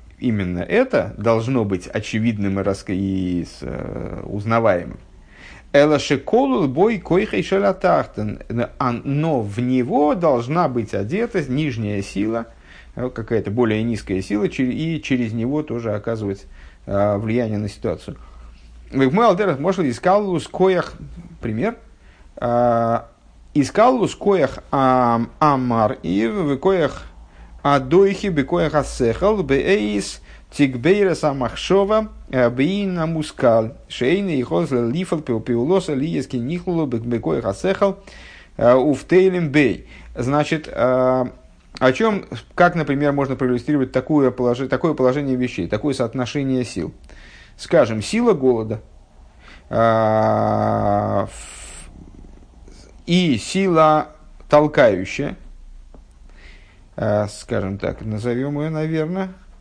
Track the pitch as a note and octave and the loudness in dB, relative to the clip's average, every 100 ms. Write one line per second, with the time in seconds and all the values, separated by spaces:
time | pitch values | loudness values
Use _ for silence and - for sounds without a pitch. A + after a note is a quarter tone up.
0 | - - B2 G#2 F#2 F2 F2 G3+ C4 C3 | -20 -6 -2 -2 -2 -4 0 0 2 0
1 | E2+ - A2 A2+ A2+ C3 G#2 F#2 - G#2+ | -2 -2 0 0 0 0 0 -2 -4 -8
2 | G#2 A2 A2+ G#2+ G2+ G2 G2 F#2+ - F#2+ | -4 -2 -2 0 -2 -2 -2 -4 -4 -4
3 | G2 F#2+ F2+ F2 D#2 - B1 B1 - - | -2 -2 -2 -4 -6 -10 -10 -10 -10 -10
4 | - - - G#2 G#2+ A#2 A2+ F2+ C#2+ - | -10 -10 -10 -6 0 2 4 2 -2 -14
5 | - - - - - - - C#3+ D3+ D3 | -20 -20 -20 -20 -20 -20 0 4 4 4
6 | - C#3+ - A3+ C4+ B3 D3 B2+ G#3+ G#3 | 0 -2 2 2 2 2 0 2 2 0
7 | - F3 G#3+ G3+ E3+ F#3+ G3+ F#3+ F#3 D#3 | 0 0 0 -2 -2 0 0 0 2 2
8 | A#2+ - G#2+ - - A#2 - - C3 A#2+ | 0 -6 -8 -8 -6 -4 -4 -2 -4 -2
9 | B2 C#3 E3 C3+ G#2 G2+ B2 B2+ B2 A#3+ | -2 -2 0 -2 -4 -4 0 0 0 0
10 | D4 A3 E3 B2 A#2 E3 D#3 B2 A2 G2+ | 0 2 2 0 0 -2 0 -2 -4 -6
11 | G2+ F#3+ A#3 G3 C3 C3 D#3 A2+ G#2 G#2 | -4 -4 -2 -4 -4 -2 -4 -4 -4 -4
12 | G2 G2 G#2+ A#2 A#2 - - - - - | -6 -4 -4 -4 -8 -16 -20 -20 -16 -8
13 | B2+ A#2 G#2+ A2+ G2 G#2+ A#2 G#2+ A#2 A2 | -8 -8 -4 -2 -2 0 2 2 -2 -4
14 | - F#2 F#2 G#3 G3 - B2+ B2 D#3+ D#3 | -4 -6 -2 -2 -2 -2 -2 -2 -4 -4
15 | - B2+ A#2 A2+ A#2+ D3+ D3+ A#2+ A2+ G#2 | -2 -2 -2 -2 -2 -2 -4 -6 -4 -4
16 | A#2 A2+ G2+ G2 - - - - - G2+ | -4 -4 -4 -6 -12 -20 -20 -18 -4 0
17 | G#2 G2+ A2 A#2 A2+ G#2 G#2+ - A2+ D#2+ | 2 0 0 0 0 -4 -6 -6 -6 -6
18 | - - - - - - - - - C3+ | -10 -16 -18 -20 -20 -20 -20 -20 -6 0
19 | C3+ F3+ A#3 F3+ G3+ C3+ E3 G3 D3+ A2+ | 2 4 4 4 0 0 -2 0 -2 0
20 | F3+ G3+ G3+ E3+ - D3+ F#3 F3+ - - | 2 2 2 -4 -4 0 2 2 -2 -10
21 | C#3+ - - - A#2 A2 G3+ A#3 - - | -16 -18 -20 -10 -6 -4 -4 -6 -14 -20
22 | - - - - A#2+ A#2+ A#2+ A#2 A#2 A#2 | -20 -20 -20 -8 -2 2 4 2 2 -2
23 | - _ - - - D3+ C3 - A#3+ C4 | -4 _ -20 -20 -4 0 2 4 4 4
24 | E3+ - G3+ F#3+ C3 - - C#3+ C3 B2+ | 0 0 0 2 0 -4 -4 2 4 4
25 | A#2+ A#2 A2+ - D3+ C3+ B2+ A2+ G#2+ - | 4 2 -2 0 2 2 2 2 2 0
26 | E3 G3 A3+ G#3+ D3+ C3+ F#3 F#3+ C#3+ - | -2 0 0 0 -2 0 0 2 0 -4
27 | - - - - - - C#3+ C#3+ C3 F3 | -16 -20 -20 -20 -20 -4 2 2 4 4
28 | G3 F#3+ G3+ D#3+ C3 F3 D#3+ D3+ C3 - | 4 2 -2 -2 0 0 0 0 -2 0
29 | A#2 A2 G3 G#3+ C#3+ C#3 - G#3 G#3 G3+ | 0 2 2 0 0 0 2 0 0 -4
30 | - - - - - - C#3 B2+ C#3+ G#3 | -6 -12 -20 -20 -10 0 0 2 2 2
31 | G3 D#3+ D3+ C#3 A#2+ - - G3 G3 G#3+ | 2 2 -2 -2 -4 -4 0 2 4 0
32 | G#3+ - - B2+ A#2+ B2 D3 G3+ G3 F3+ | -2 -8 -4 2 2 2 0 0 -2 -2
33 | D#3+ D#3+ D3+ - B2 A2+ A2+ - - - | -2 -4 -6 0 4 4 2 -6 -16 -4
34 | B2 F#3 G3 C#3+ A#2+ E3+ D#3+ B2+ A#2 D3+ | 0 0 0 -2 -2 -2 0 0 0 -2
35 | F#3 E3 D3 A2+ C3 A#2 C3+ F#3+ F#3 C3 | -2 -4 -2 -4 -2 -2 2 0 0 -4
36 | D#3 D#3+ - B2+ A#2+ F3 F3+ E3+ D3 A#2 | -2 -4 -4 -6 -4 -6 -4 -2 -2 -4
37 | A#2 A#2+ E3 C#3+ A#2 - F#3 F#3+ G3+ F#3+ | -4 -4 -2 -2 -2 -2 -2 0 0 -2
38 | - - - - - - A#2 C3 D3 C3 | -12 -20 -20 -20 -18 2 6 6 4 0
39 | - F3+ F#3+ F3+ D#3 D3 C3 F2 - - | 2 4 4 2 2 4 2 0 -8 -20
40 | - - B2 D3 D3 D#3+ - - B2+ B2+ | -12 -6 0 0 0 -4 -4 0 2 4
41 | B2+ C3 B2+ - - - _ - C3 C3 | 2 2 -2 -6 -20 -20 _ 0 2 4
42 | A3 G3+ - A2+ - - F3 E3+ C#3+ C#3 | 0 0 -6 -14 -6 2 2 4 -2 0
43 | D3 C#3 C3 B2+ B2+ B2 A#2+ D3 C3 B2+ | 0 0 -2 -2 -2 0 0 0 0 -2
44 | B2+ D3+ C3 B2 B2 A#2+ C3 B2+ E3+ C#3+ | 0 2 2 2 0 0 -2 0 0 2
45 | B2+ C#3 C#3 B2+ B2 - E2+ G#2+ D3 C3+ | 2 2 -2 -2 -2 -4 -4 -2 -2 -2
46 | A#2 C3 A#2+ D3 C3+ B2+ A#2+ F#2 D#2+ - | -4 -4 -4 -4 -2 -2 -2 -6 -8 -10
47 | - - - - - - - E3+ A#2+ A2 | -20 -20 -20 -20 -20 -20 2 4 4 0
48 | G#2 A3 A#3+ E3 C3 A#2 A2 G#2+ - - | -2 0 2 4 2 2 -2 -8 -10 -20
49 | - - - - - - - A2+ A2+ A2+ | -20 -20 -20 -20 -20 -20 -4 2 4 4
50 | A2 A2 A2 G#2+ G#2+ G#2+ G#2+ G#2+ G#2+ G2+ | 2 2 2 2 0 0 0 0 0 0
51 | G#2 G#2 G#2 - - - - - - - | 0 -2 -4 -8 -18 -20 -20 -20 -20 -20
52 | - - - - - - - - - - | -20 -20 -20 -20 -20 -20 -20 -20 -20 -14
53 | - F3 F3 A2+ - F#3+ G3 D#3+ D#3 D#3 | 0 2 2 0 -2 0 2 6 6 4
54 | - - - - - D3 D3+ D3+ A#2+ F#2 | 0 -10 -20 -20 2 4 6 6 4 4
55 | F#2+ - C#3+ - - - - - - - | -2 -6 -8 -10 -16 -20 -20 -20 -20 -20
56 | - - - - - - - - - - | -20 -20 -20 -20 -20 -20 -20 -20 -18 -4
57 | A2 G#2 G#2 - - A2 G2 G2 F#2+ - | 0 0 -2 -8 -6 -4 -4 -4 -6 -6
58 | A2 G#2+ A#2+ A#2+ C#3 D3 D#3 D#3 D#3 D#3+ | -8 -6 -4 -4 -4 -4 -4 -4 -4 -2
59 | D#3 F#3 F#3+ F#3 - - | -2 -4 -8 -12 -20 -20